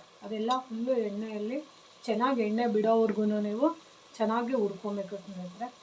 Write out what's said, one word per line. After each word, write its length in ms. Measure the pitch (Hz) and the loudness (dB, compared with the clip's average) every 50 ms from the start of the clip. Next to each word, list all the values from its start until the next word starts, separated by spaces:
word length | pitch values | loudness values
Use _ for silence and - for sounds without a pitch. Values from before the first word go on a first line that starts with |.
| - - - - - | -8 -14 -20 -16 -10
ಅದೆಲ್ಲ 280 | 202 220 214 220 233 254 262 | -8 -6 -4 0 0 0 0
ಫುಲ್ಲು 340 | 254 - 226 226 233 254 262 | -2 -6 -6 -6 -2 0 0
ಎಣ್ಣೆಯಲ್ಲಿ 680 | 233 214 208 202 208 220 220 214 208 208 214 262 294 302 - - - - - - - - | 0 0 -2 -4 -4 -6 -6 -6 -6 -6 -4 -4 -6 -6 -8 -16 -20 -20 -20 -20 -12 -4
ಚೆನ್ನಾಗಿ 360 | - 214 214 247 269 269 233 | -2 0 2 2 2 2 2
ಎಣ್ಣೆ 260 | 214 208 214 226 240 233 | 2 2 2 2 2 2
ಬಿಡೋವರೆಗೂ 580 | 208 214 208 226 226 226 226 214 196 208 214 | 2 4 4 6 6 6 6 4 2 2 2
ನೀವು 680 | 208 214 208 208 208 208 226 277 330 330 - - - - - - - - - | 2 2 0 0 -2 0 2 2 2 2 -2 -8 -20 -20 -20 -20 -20 -4 -2
ಚೆನ್ನಾಗಿ 360 | 220 214 220 240 240 233 269 | 0 2 2 0 0 0 0
ಹುರ್ಕೊಬೇಕು 640 | 240 208 196 - - - 208 202 202 190 180 202 190 | 0 0 0 -2 -4 -6 -6 -4 -4 -6 -6 -8 -12
ಸ್ನೇಹಿತರೆ. 560 | - 202 190 180 180 180 180 - 240 254 - - | -12 -12 -12 -10 -10 -10 -8 -8 -10 -10 -10 -14